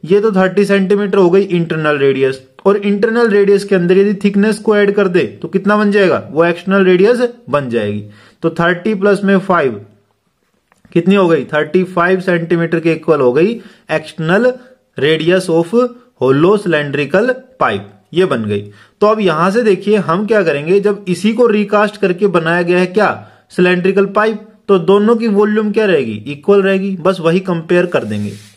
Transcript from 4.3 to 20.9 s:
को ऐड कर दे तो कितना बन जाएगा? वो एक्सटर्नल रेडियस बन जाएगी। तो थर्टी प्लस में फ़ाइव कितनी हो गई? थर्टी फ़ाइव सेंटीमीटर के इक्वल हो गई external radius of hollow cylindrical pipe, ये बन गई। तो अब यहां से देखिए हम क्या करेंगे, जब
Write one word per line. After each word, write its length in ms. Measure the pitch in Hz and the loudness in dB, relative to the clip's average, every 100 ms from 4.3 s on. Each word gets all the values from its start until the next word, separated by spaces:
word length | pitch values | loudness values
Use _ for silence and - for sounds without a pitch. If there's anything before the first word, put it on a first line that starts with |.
| 196 214 202 | 2 0 0
को 180 | - 208 | 0 2
ऐड 180 | 202 | 2
कर 140 | 202 190 | 2 0
दे 160 | 175 117 - | 0 -2 -6
तो 60 | - | -6
कितना 280 | 196 196 214 | -4 0 0
बन 140 | 208 | 2
जाएगा? 360 | 202 185 113 - | 2 2 0 -2
वो 140 | 143 | 0
एक्सटर्नल 400 | 170 170 185 196 | 0 -2 -2 0
रेडियस 440 | 185 180 208 240 240 - - | 2 4 4 2 -2 -6 -6
बन 180 | 143 131 | -4 -2
जाएगी। 340 | 113 104 104 104 - - _ | -4 -4 -6 -10 -18 -20 _
तो 80 | 165 | -6
थर्टी 420 | 165 170 175 220 208 | -2 -2 -2 -4 -2
प्लस 280 | 202 196 | 0 0
में 140 | 196 190 | 2 0
फ़ाइव 440 | 196 175 135 104 104 _ _ _ _ _ _ _ _ _ _ | 2 0 0 -4 -14 _ _ _ _ _ _ _ _ _ _
कितनी 220 | 175 175 | -2 2
हो 140 | 202 180 | 2 4
गई? 160 | 156 - | 0 0
थर्टी 360 | 151 151 185 | -4 0 -2
फ़ाइव 360 | 185 175 175 185 | -2 0 0 0
सेंटीमीटर 580 | 185 170 165 170 165 165 | 0 -2 0 -2 -2 -2
के 120 | 165 | -2
इक्वल 280 | 160 - 151 | -2 0 2
हो 120 | 123 | 2
गई 280 | 131 190 233 - _ - | 2 0 -2 -12 _ -6
external 600 | 156 - - 160 196 247 247 - _ _ - | -6 -6 -8 -2 0 0 -2 -10 _ _ -4
radius 500 | 143 160 160 185 180 | 0 0 0 0 0
of 240 | 165 165 233 247 - _ - | 0 0 0 -2 -4 _ -2
hollow 360 | 127 139 170 208 | 0 2 2 2
cylindrical 720 | 180 151 147 139 143 185 247 247 - - | 0 -2 -2 -4 -2 0 0 -4 -8 -4
pipe, 260 | 127 98 101 - _ | -2 -2 -8 -20 _
ये 120 | 160 185 | -2 0
बन 180 | 127 | -2
गई। 160 | 104 101 104 - _ - | -4 -6 -8 -18 _ -2
तो 60 | 208 | 0
अब 140 | 220 | 2
यहां 300 | 190 156 180 | 0 0 0
से 120 | 220 | 0
देखिए 340 | 220 185 202 208 | 0 0 0 0
हम 280 | 151 175 214 | 0 -2 0
क्या 160 | 214 | 0
करेंगे, 360 | 165 143 156 202 | 0 -2 0 0
जब 240 | 202 | 0